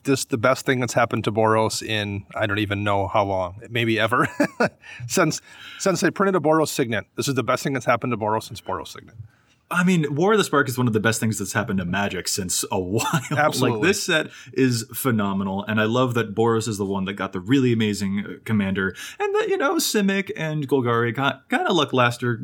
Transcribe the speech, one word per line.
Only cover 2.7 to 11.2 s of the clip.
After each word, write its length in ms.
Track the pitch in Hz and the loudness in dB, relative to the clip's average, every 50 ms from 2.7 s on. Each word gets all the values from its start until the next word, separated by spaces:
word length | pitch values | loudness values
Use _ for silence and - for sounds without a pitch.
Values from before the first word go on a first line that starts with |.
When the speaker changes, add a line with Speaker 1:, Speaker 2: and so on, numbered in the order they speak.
| 104 101 104 | -2 -2 0
Speaker 1:
know 240 | 104 101 101 98 95 | 0 0 0 0 0
how 180 | - 110 101 | 2 0 2
long, 340 | 98 98 92 92 87 92 107 120 - | 2 0 -2 -2 -4 -6 -12 -14 -6
maybe 300 | 117 117 117 113 113 107 | -2 0 0 2 2 2
ever. 300 | 110 110 120 131 160 - - - 294 - - - | 2 2 2 2 0 0 0 -2 -2 -2 0 0
<laughs> 480 | 226 165 - _ - - - - 123 117 | -2 -2 -2 _ -20 -20 -18 -14 -10 -4
Since, 340 | - 190 175 156 147 - - - - - - - - - | 0 2 2 2 0 -4 -10 -16 -20 -20 -20 -18 -12 -4
since 200 | - 196 180 - | -2 0 0 2
they 120 | - 170 | 2 0
printed 240 | 151 - 202 196 185 | 2 2 0 2 2
a 40 | 180 | 2
Boros 300 | 143 151 156 160 151 - | 2 4 4 4 2 0
Signet, 360 | - - 139 113 117 101 - _ - | 0 -2 -2 0 0 -4 -6 _ -6
this 120 | - 120 - | -6 -4 -2
is 60 | 135 | 0
the 100 | 120 117 | -2 0
best 200 | 113 127 127 - | 0 0 0 0
thing 100 | 151 135 | -2 -4
that's 120 | 131 - | -4 0
happened 260 | - 123 117 - 127 120 | 2 0 2 2 -2 -4
to 40 | 101 | -2
Boros 260 | 110 107 107 110 - | -2 0 0 -2 -2
since 180 | - 120 - | -6 -14 -16
Boros 260 | - - 92 85 69 - | -10 -8 -8 -8 -8 -10
Signet. 260 | - - - - - - - - _ _ _ _ _ _ _ - | -14 -18 -20 -20 -20 -20 -20 -20 _ _ _ _ _ _ _ -6
Speaker 2:
I 140 | 170 175 180 | -2 2 4
mean, 320 | 180 190 170 151 143 147 | 4 4 4 2 0 0
War 160 | 135 175 196 | 2 2 4
of 60 | 226 208 | 4 4
the 80 | 175 | 2
Spark 240 | - - 143 139 123 | 2 2 2 2 2
is 80 | 120 127 | 2 0
one 100 | 127 120 | 2 2
of 60 | 107 | 2
the 80 | 107 | 2
best 180 | 98 113 110 | 2 2 0
things 200 | - | 2